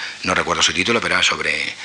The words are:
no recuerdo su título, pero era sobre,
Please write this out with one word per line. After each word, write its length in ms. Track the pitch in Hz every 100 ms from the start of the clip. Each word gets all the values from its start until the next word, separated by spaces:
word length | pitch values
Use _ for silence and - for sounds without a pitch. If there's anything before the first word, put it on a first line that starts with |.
| - -
no 100 | 95
recuerdo 300 | 87 80 82
su 100 | -
título, 260 | 85 92 117
pero 160 | 90 92
era 80 |
sobre, 500 | 87 82 76 76 69 -